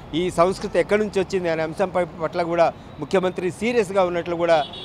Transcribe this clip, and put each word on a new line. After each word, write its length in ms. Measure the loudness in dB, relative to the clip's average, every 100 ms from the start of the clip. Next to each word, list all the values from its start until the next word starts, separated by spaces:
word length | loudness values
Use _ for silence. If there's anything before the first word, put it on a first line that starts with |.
| -6
ఈ 160 | -2 0
సంస్కృతి 480 | 4 2 2 -2 0
ఎక్కడి 260 | 2 2
నుంచి 160 | 2 -2
వచ్చింది 280 | -2 -2 -2
అనే 140 | -2
అంశం 260 | -2 -2 -2
పై-, 340 | -2 -4 -4
పట్ల 200 | -4 -2
కూడా 300 | 0 2 2 0 -12 -12
ముఖ్యమంత్రి 500 | -2 0 0 -2 -6
సీరియస్గా 540 | -2 0 0 0 2
ఉన్నట్లు 320 | 0 0 -4 0
కూడా 280 | 2 2 2 -8